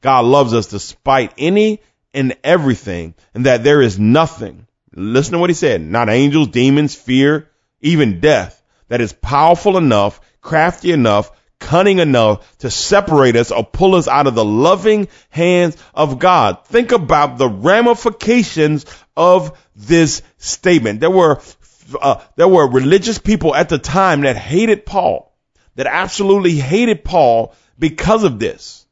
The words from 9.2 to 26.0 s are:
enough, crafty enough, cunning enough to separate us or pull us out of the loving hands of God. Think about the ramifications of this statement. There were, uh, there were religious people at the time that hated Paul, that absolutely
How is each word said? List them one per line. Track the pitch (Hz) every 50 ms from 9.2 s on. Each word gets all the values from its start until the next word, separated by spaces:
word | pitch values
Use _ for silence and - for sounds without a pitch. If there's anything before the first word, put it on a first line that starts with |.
| - - 127 139 151 165 175 170 - 208 190
enough, | 185 170 139 117 104 101 104 - - _ _ _ _
crafty | _ - 165 160 156 175 180 - - 170 175
enough, | 156 123 110 104 101 107 - - _ _ _ _ _
cunning | - - - 170 190 202 196 185
enough | 170 151 135 123 113 107 107 107 - _ _ _
to | - 131
separate | - - - - 202 196 196 - 156 147 135 127 113
us | 117 120 -
or | - - 110
pull | - _ - 185 196 190
us | 180 160
out | - - 139 147
of | 139 120
the | 113 110
loving | 104 104 110 131 165 190 190 180 220 214 208 202 175 _ _ _ _
hands | _ 151 170 175 180 175 175 170 156 - - _ _
of | - 151 147 135 123
God. | 147 185 185 170 123 104 90 - _
Think | _ - 233 247 - 247
about | 226 165 131 - 147 147 143 123 120
the | 135 127
ramifications | 107 190 104 156 190 220 240 240 233 226 - 233 214 - - 208 233 247 214 - - 160 151 151 151 147 - - - - _ _ _
of | - 160 180 180 185 180 156 - _ _ _ _
this | 104 101 107 135 170 165 147 - - - _ _
statement. | _ - - - - - 185 180 165 117 110 104 107
There | 131 165
were, | 185 190 175 160 147 - - - - _ _ _ _ _ _ _ 127 -
uh, | - 143 127 - - _ _
there | - 160
were | 185 185 175 151 135
religious | 120 131 131 139 165 202 180 233 226 -
people | - - 214 185 160 165 139
at | 143 175 151
the | 170 143
time | - - 135 185 190 190 165 143
that | 143 139 127
hated | 104 - - 139 175 220 226 214 214 -
Paul, | - - 202 - - 90 71 - _ _ _ _ _ _ _ _ _ _
that | - 131
absolutely | 135 - 165